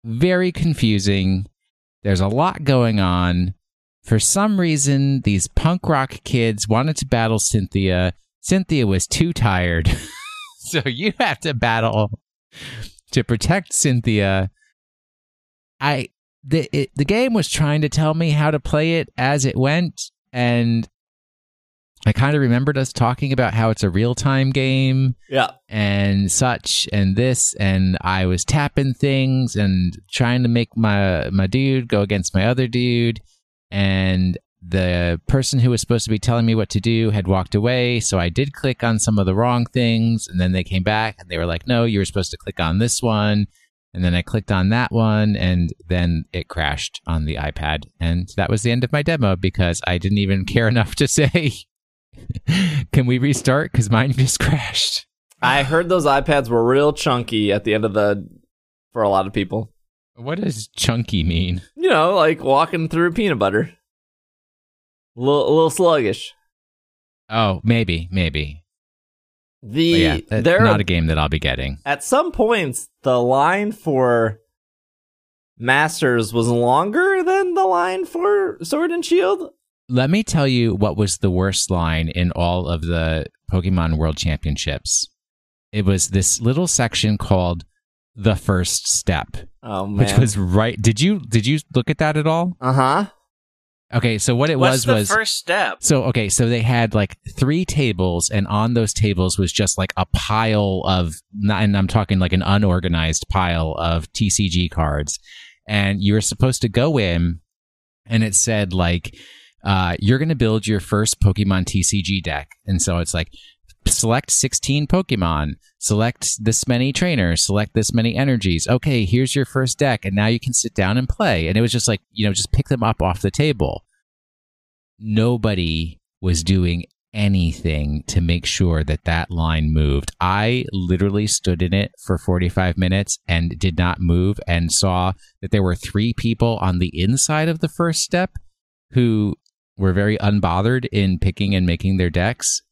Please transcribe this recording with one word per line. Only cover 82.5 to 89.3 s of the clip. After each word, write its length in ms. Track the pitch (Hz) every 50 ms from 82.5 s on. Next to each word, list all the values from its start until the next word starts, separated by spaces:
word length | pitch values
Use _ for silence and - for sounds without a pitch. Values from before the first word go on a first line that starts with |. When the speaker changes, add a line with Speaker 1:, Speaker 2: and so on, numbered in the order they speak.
| 90 90 87 82
Speaker 1:
of 140 | 87 82
the 440 | 80 85 85 82 82 80 80 80 71 - _ _ _ -
Pokemon 460 | - 90 85 95 92 87 82 80 80
World 200 | 78 80 80 76
Championships. 920 | - - 82 78 - - 78 69 - - - 71 69 _ - - - - - _ _ _ _ _ _ _ _ _ _ _ _
It 120 | - 107 98
was 240 | 95 98 90 - -
this 320 | 95 98 92 - - -
little 260 | 113 120 135 156 180
section 500 | 170 - - 120 113 - - - 110 104
called 480 | - - - 101 92 90 87 87 85 - _ _ _ _ _ _ _ _ _ _
The 220 | 113 98 113 101
First 500 | - - - 98 90 90 - - - - -
Step, 400 | - - - - 175 156 - -